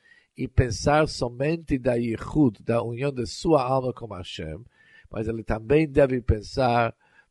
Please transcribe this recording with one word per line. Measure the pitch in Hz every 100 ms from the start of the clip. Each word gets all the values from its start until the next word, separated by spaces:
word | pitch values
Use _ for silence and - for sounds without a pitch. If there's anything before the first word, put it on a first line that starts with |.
| _ _ _ -
e | 127
pensar | - 123 - 147 151 156
somente | - 123 120 147 170 160 135
da | 127
yichud, | 120 120 107 - 151 135 101
da | - 117
união | 117 117 143
de | 127 113
sua | - 175 147
alma | 127 135 127
com | - 110
Hashem, | 92 90 - 78 78 127 _ _ - -
mas | 110 110
ele | 113
também | - 110 110 147 156
deve | 135 135 127
pensar | 110 110 98 135 127 120 113 - _ _ _